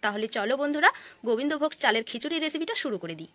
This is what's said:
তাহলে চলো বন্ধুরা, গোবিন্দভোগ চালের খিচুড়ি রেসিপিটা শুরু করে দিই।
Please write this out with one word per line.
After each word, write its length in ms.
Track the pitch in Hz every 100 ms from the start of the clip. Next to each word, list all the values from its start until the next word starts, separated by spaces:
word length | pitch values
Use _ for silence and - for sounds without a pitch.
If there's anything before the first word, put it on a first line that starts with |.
তাহলে 260 | 214 208 220
চলো 260 | 233 208 269
বন্ধুরা, 340 | 285 294 320 - - - 220
গোবিন্দভোগ 420 | 226 285 302 302 -
চালের 220 | 254 226 226
খিচুড়ি 280 | 240 302 320
রেসিপিটা 360 | 311 302 330 453
শুরু 140 | 294 202
করে 120 | 165 165
দিই। 100 | 160